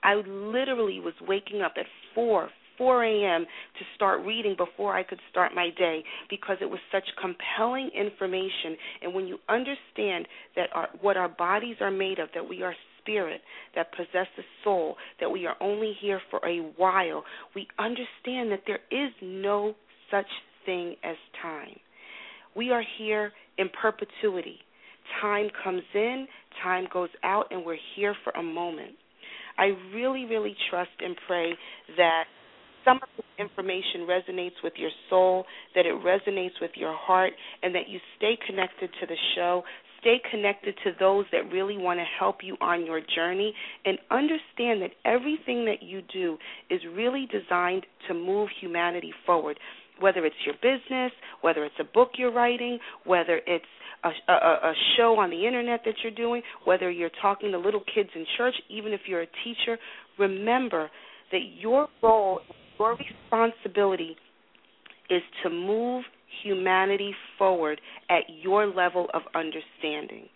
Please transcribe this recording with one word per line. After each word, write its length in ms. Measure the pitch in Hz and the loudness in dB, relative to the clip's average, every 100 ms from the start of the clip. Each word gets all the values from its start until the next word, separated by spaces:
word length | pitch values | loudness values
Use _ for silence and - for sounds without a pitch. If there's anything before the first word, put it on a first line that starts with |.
I 100 | 190 | 4
literally 840 | 202 196 196 208 233 269 254 214 185 | 2 0 -8 -4 -2 -2 0 -2 -2
was 140 | 175 165 170 | -8 -10 -4
waking 360 | 196 - 208 | -4 -2 -4
up 100 | 180 - | -4 -4
at 100 | - - - | -10 -12 -10
four, 360 | - 233 208 - - _ - | -2 2 2 0 -10 _ 0
four 300 | 254 254 233 | 4 4 4
A 300 | 214 202 170 | 2 2 2
M 100 | 165 - - - | 0 -10 -16 -16
to 80 | 190 - | -16 0
start 300 | 196 190 190 | 2 2 0
reading 300 | 226 208 190 | -2 -2 0
before 380 | 175 - 202 190 | -2 -2 -2 0
I 80 | |
could 160 | 185 185 - | -2 -10 -6
start 220 | - 180 | 2 2
my 160 | - 175 165 | 2 -2 2
day 260 | 175 160 - - - | 0 0 -6 -14 -10
because 260 | 202 - 190 | -10 -4 -4
it 40 | 196 | -4
was 140 | 185 - | -8 -4
such 120 | 196 185 - | -4 -4 -8
compelling 720 | 185 175 - - 220 262 262 - | -8 -6 -6 -2 -2 -2 -6 -4
information. 800 | 202 202 190 185 190 185 165 160 - - | -4 -4 -4 -2 -4 -6 -8 -8 -12 -10
And 100 | - | -6
when 140 | 185 190 | -6 -6
you 100 | 180 - | -8 0
understand 800 | 220 254 277 - - 208 180 165 - - - | 0 0 -8 -10 -4 -2 -2 -6 -14 -8 -4
that 140 | 180 | -2
our, 140 | - 160 - | -2 -6 -2
what 160 | 202 190 | 0 2
our 120 | 175 | 0
bodies 460 | 170 175 202 240 220 | 0 0 0 0 -4
are 120 | 202 | -2
made 260 | 190 190 185 | 0 -2 -4
of, 120 | 156 | -6
that 160 | 170 - | -8 -10
we 140 | 180 | -6
are 100 | 185 165 - - | -8 -8 -16 -18
spirit, 420 | - 214 170 170 - - - - | -4 -2 -2 -6 -14 -20 -10 -6
that 160 | 165 | -6
possess 340 | - 170 185 185 - | -6 -4 -2 -2 -6
a 20 | - - | -18 -4
soul, 320 | 208 190 160 156 - - | 0 2 0 -6 -12 -6
that 100 | - | -4
we 160 | 190 175 | -2 -4
are 100 | - | -2
only 320 | 196 208 220 202 | -2 0 -2 -4
here 180 | 202 190 - | -2 -4 -2
for 80 | - | -4
a 320 | - 175 160 156 | -2 -2 -4 2
while, 460 | 185 185 180 156 - - - | 4 4 2 -2 -10 -16 -14
we 140 | - 196 - | -12 -12 -6
understand 720 | 214 247 247 - - 254 233 | -4 -4 -8 -10 -8 -4 -2
that 120 | 196 208 | -2 -2
there 140 | 202 - | -6 -4
is 220 | 254 285 - | -2 -2 -6
no 540 | 185 190 196 208 208 214 _ _ - | -12 -4 0 0 0 -6 _ _ -2
such 160 | 202 196 - - _ - | -2 -2 -10 -16 _ -6
thing 300 | 185 175 - | -4 -4 -8
as 140 | - 160 - - | -10 -10 -14 -12
time. 360 | 170 156 139 - _ _ - - - - - - | -10 -10 -12 -18 _ _ -20 -20 -20 -20 -14 -6
We 160 | 240 | 2
are 120 | 240 220 - | 2 0 -8
here 340 | 214 214 208 - - - | -2 0 -2 -8 -16 -4
in 100 | 190 - | -4 2
perpetuity. 760 | 220 214 208 - 214 185 - - - _ - - - - | 0 0 -8 0 0 0 -6 -12 -20 _ -20 -20 -12 -4
Time 280 | 208 208 208 - | 0 0 0 -4
comes 200 | 190 185 - | -4 -4 -2
in, 340 | 202 220 254 269 - _ - | 0 0 -2 -8 -16 _ -10
time 240 | 185 185 185 | -2 -2 -2
goes 180 | 185 175 - | -4 -4 -4
out, 220 | 175 202 - | 0 0 0
and 120 | 185 | -6
we're 140 | 165 160 - - | -8 -8 -10 -2
here 200 | 202 202 | -2 0
for 80 | - | -4
a 100 | - | -4
moment. 520 | 170 165 175 156 151 - _ _ - - - - | -4 -4 -4 -6 -12 -18 _ _ -18 -16 -16 2
I 160 | 196 196 185 | 2 2 -4
really, 320 | 202 254 262 247 | -2 -2 -2 -2
really 300 | 226 208 202 - | -2 -2 -4 -4
trust 200 | 175 180 - | -2 -4 -6
and 140 | 180 175 - | -8 -8 -2
pray 240 | 175 170 175 - - - 165 | 0 0 -4 -10 -20 -14 4
that 260 | 175 165 165 - - - - - - | 6 6 0 -8 -20 -20 -20 0 6
some 120 | 254 | 6
of 120 | 254 - | 4 -14
this 100 | - - | -16 -10
information 680 | 202 - 190 185 190 180 170 | -10 -6 -4 -2 -4 -6 0
resonates 560 | 180 185 185 180 180 | 0 0 -6 -8 -6
with 100 | 165 - | -8 -6
your 120 | 160 - - | -8 -8 0
soul, 360 | 185 185 185 185 - - - | 4 6 4 -2 -14 -4 2
that 100 | 170 | 2
it 80 | - | 2
resonates 560 | 180 190 196 196 180 - | 2 2 2 -4 -4 -6
with 100 | 170 - | -8 -6
your 200 | 160 160 | -6 -6
heart, 360 | - 185 185 - - - | 4 4 4 0 -16 -6
and 140 | 185 180 | -2 -2
that 140 | - | -4
you 100 | 190 - - | -10 -14 -4
stay 200 | 208 233 - | 0 0 -2
connected 420 | 190 185 - 185 - | -2 -2 -4 -10 -8
to 60 | 175 | -8
the 120 | 165 - - | -4 -2 0
show, 280 | 175 180 175 - - - | 2 0 -2 -16 -20 -2
stay 200 | 233 247 - | 4 4 2
connected 420 | 220 202 202 - 196 | 0 0 0 -6 -4
to 80 | 202 170 | -4 2
those 260 | 190 196 196 | 4 4 2
that 200 | - - | -2 0
really 260 | 180 196 208 | -2 -2 -2
want 220 | 180 175 | -2 -2
to 60 | 170 - | -4 0
help 200 | 190 196 | 0 0
you 140 | 185 180 | -8 -4
on 260 | - 175 165 | 0 0 -2
your 160 | 160 160 165 | -4 -2 -2
journey, 380 | 170 185 208 214 - - 196 | 0 0 -2 -4 -12 -6 -2
and 140 | 190 - | -2 0
understand 720 | 240 302 320 - - 240 220 | 2 2 0 -6 -4 0 2
that 100 | 175 - - | 0 -4 2
everything 600 | 240 262 311 - 240 226 | 2 2 -4 -2 -2 0
that 180 | 202 | -2
you 180 | 170 190 180 | -6 -12 -10
do 260 | 190 180 156 - - - | -4 -2 -4 -10 -18 -4
is 80 | 180 165 175 | -4 -4 -2
really 320 | 233 269 262 | -2 0 -4
designed 540 | 208 180 180 175 185 180 _ - | -6 -2 0 2 0 -6 _ -6
to 80 | 170 | -4
move 340 | 175 202 208 - | 0 0 0 -4
humanity 540 | 185 170 175 175 165 160 - | -6 0 0 -2 -8 -10 2
forward, 320 | 175 151 147 - - - - | 2 2 -6 -12 -18 -20 2
whether 260 | 190 185 156 | 4 6 2
it's 100 | - | 0
your 120 | - 147 | -6 2
business, 560 | 240 262 - 262 254 - - - | 2 2 -2 -2 -2 -4 -18 0
whether 220 | 170 165 147 | 2 2 -2
it's 100 | - | -4
a 40 | |
book 280 | 156 214 247 - | 0 6 6 6
you're 160 | 247 | 0
writing, 460 | 233 240 240 240 240 - - - | 4 2 2 -2 -4 -8 -16 2
whether 360 | 180 165 165 - | 4 6 2 2
it's 200 | 175 - - - - | -2 -2 -20 -18 -4
a, 60 | 170 156 - | -4 -2 4
a, 60 | |
a 400 | 180 165 160 165 160 - - | 6 8 6 4 2 2 6
show 220 | 233 220 | 6 6
on 100 | 190 | 4
the 160 | 170 208 | 2 0
internet 360 | 247 240 233 226 | 0 -2 -2 -2
that 80 | 214 | -4
you're 100 | 226 | -6
doing, 300 | 214 233 240 233 - - | -4 -2 -2 -6 -6 2
whether 240 | 180 180 | 2 2
you're 220 | 175 170 - | -2 -4 2
talking 300 | 202 202 208 | 2 2 0
to 80 | 180 | 0
little 240 | 180 214 202 | 0 -2 -2
kids 160 | - 196 165 | -2 -2 -4
in 100 | 160 - | -6 0
church, 200 | 247 247 - | 0 -2 -8
even 200 | 214 214 | -10 -6
if 100 | 202 - | -6 -4
you're 160 | 180 | -4
a 60 | 165 - | -4 -8
teacher, 340 | 226 233 - 226 - - - - | -10 -4 -2 -2 -6 -18 -20 0
remember 720 | 202 190 214 247 254 175 156 - - - - | 2 2 2 2 2 -2 -4 -8 -20 -20 -4
that 100 | 185 190 170 | -4 -4 -8
your 280 | 208 254 294 - | 2 4 4 4
role, 380 | 226 220 196 185 - - - - | 6 6 6 0 -6 -20 -20 0
your 180 | 220 233 | 0 0
responsibility 1200 | - - - 226 226 226 214 185 202 185 165 160 _ _ _ _ _ _ - - _ | -6 -14 -2 4 4 2 -4 2 4 2 -4 -10 _ _ _ _ _ _ -20 -20 _
is 100 | 180 170 - | 0 0 -6
to 80 | 175 | -4
move 520 | 170 180 220 240 254 247 _ _ - | -2 0 2 2 -2 -6 _ _ -12
humanity 720 | 208 190 185 185 190 196 202 202 - - | -4 0 4 4 4 2 0 -8 -14 2
forward 420 | 196 185 156 151 - - _ | 4 4 2 -2 -8 -20 _
at 140 | 175 - 160 | 2 2 -8
your 240 | 175 196 208 | 2 4 4
level 400 | 185 180 180 175 | 4 2 2 0
of 80 | 165 156 165 | -2 -2 -2
understanding. 920 | 160 160 156 - 156 151 151 110 - | -2 -6 -12 -8 -4 -4 -8 -14 -18